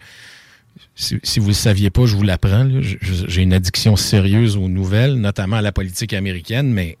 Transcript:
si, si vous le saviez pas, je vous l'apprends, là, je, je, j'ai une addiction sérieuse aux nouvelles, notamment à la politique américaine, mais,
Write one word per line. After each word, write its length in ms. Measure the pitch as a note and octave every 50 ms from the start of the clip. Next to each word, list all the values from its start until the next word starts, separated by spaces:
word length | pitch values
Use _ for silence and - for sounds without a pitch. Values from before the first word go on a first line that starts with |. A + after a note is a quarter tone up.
| - - - - - - - - - _ _ _ _ _ _ - - _ _
si, 240 | - - - - G#2+ -
si 180 | - - B2
vous 80 | G#2 G2+
le 60 | G#2
saviez 340 | - - A2+ G2+ F#2+ G2+ G2
pas, 160 | - B2+ B2+
je 120 | A#2+ G#2
vous 60 | G2 G2+
l'apprends, 420 | G2+ F2+ F2 - G2 F#2+ A2+ C3
là, 180 | C3+ C3 C3 -
je, 140 | - G#2 -
je, 240 | - F2 F#2 F2 - -
j'ai 120 | F2 F#2 F#2
une 120 | F#2 F#2
addiction 420 | F#2 F2+ F2+ - - - A2+ G#2
sérieuse 600 | G2+ - - - G#2 F#2+ G2 G2 A2 A#2+ A2+ G2+ G2+
aux 100 | F#2 F#2
nouvelles, 460 | F#2 F#2+ F#2+ F#2 G2 G#2+ B2 C#3+ C#3
notamment 420 | B2 G#2+ G2+ G2+ - G2 F#2 A2+
à 60 | A2+ G#2
la 100 | G#2 G2
politique 400 | - G2 F#2 F2 - A#2 G#2 A2+
américaine, 580 | G2 G2 G2 F#2 F2+ E2 - A2 B2 D3 C3+
mais, 280 | A#2+ G2 F2+ E2 - -